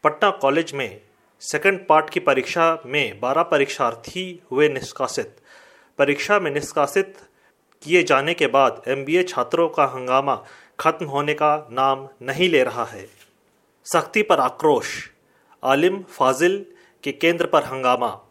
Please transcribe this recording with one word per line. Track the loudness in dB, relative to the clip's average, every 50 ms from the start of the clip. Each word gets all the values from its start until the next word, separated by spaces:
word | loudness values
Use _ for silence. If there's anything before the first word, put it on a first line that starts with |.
| 2
पटना | 0 0 2 0 0
कॉलेज | 0 2 0 0 0 0 -2 -4 -6
में | -8 -8 -8 -10 -16 _ _ _ _ _ _ _ _
सेकंड | -14 -8 -6 -2 0 0 -2 -2 2
पार्ट | 4 4 4 4 2
की | -6 -2
परीक्षा | 0 0 0 0 -2 -4 0 2 2 2 2 -2 -6
में | -4 -2 -2 -2 -2 -4 -6
बारह | -4 -2 0 0 0
परीक्षार्थी | 2 2 0 0 0 -2 -2 -2 -2 -2 -6 -14 -12 -10 -10 -10 -10 -12 -16 _ _ 0
हुए | 2 2 2
निष्कासित। | 2 -2 -10 -12 -6 -6 -6 -4 -4 -8 -8 -10 _ _ _ _ -20 -20 -20 _ _ _ _ _ _ 0
परीक्षा | 0 0 0 -2 0 0 0 0
में | 0 -2
निष्कासित | -4 -4 -6 -4 -2 -2 -2 0 0 -2 -2 -2 -8 -20 -20 _ _ _ _ _ _ _ _ _ _ _ -4
किए | 2 2 2 4
जाने | 4 2 2 2 0 0
के | 0 0
बाद | 2 4 4 4 4 2 -2 -4 -4
एमबीए | -4 -4 -2 -2 0 0 0
छात्रों | 0 -2 -4 -4 -2 0 0 0 0
का | 2 0 0
हंगामा | 0 0 -6 -4 0 0 0 2 0 -2 -4 -6 -18 -20 -20 -20 _ _ -2
खत्म | 0 0 0 0 -6
होने | -6 -4 -4 -2 -2 -2
का | 0 2 2 2 0 -4 -8 -2
नाम | 0 2 2 2 0 -4 -16 -18 _ -8
नहीं | -8 -2 0 0 2
ले | 4 2 2
रहा | 2 -2 -6 -8
है। | -8 -8 -16 -18 -18 _ _ -20 _ _ _ _ _ _ _ _ _ _ _ _
सख्ती | 0 0 0 0 0 -2 -2 2
पर | 2 2 2
आक्रोश, | 2 0 -2 0 2 2 2 2 0 -6 -10 -10 -12 -14 _ _ _ _ _ _ _ _ _ _ 0
आलिम | 0 2 2 2 0 0 -2 -10
फाजिल | -16 -4 0 2 2 2 4 2 2 2 0 -6 -12 -20 _ _ _ _ _ -8
के | -8 -6
केंद्र | 0 0 0 2 2 0
पर | 2 2 2 2
हंगामा। | 2 -8 -2 0 0 2 2 0 -4 -4 -8 _ _